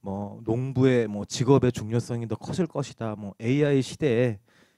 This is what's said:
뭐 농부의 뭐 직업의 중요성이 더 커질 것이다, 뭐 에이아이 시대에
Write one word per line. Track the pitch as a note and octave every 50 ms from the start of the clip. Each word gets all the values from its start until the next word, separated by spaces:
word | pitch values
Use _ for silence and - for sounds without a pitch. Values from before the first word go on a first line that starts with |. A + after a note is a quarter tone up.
뭐 | _ G2 G2 G2 G#2 G2+ G#2 A2 A#2+
농부의 | A2+ A2 B2 B2+ C3+ C3 B2 B2+ C3+ B2+ A#2+ A#2 G#2+
뭐 | G#2 G2+ G2+
직업의 | - - - A#2+ A2 C#3 C3+ B2 B2 A#2+
중요성이 | - A2 G#2+ A2+ A#2+ A2+ - B2 A#2 A#2
더 | A2+ A2+
커질 | - - - E3 - F3+
것이다, | D#3 - - C#3+ - - _ A#2 A2+ G#2+
뭐 | G2+ G#2+ G2+ F#2+ _
에이아이 | A2+ A2+ C3 C#3+ D3+ C#3+ C#3+ C3+ B2+
시대에 | - - - D#3+ D3 A#2 A2+ B2+ B2 A2 G2+ _ _ _ _ _ _ _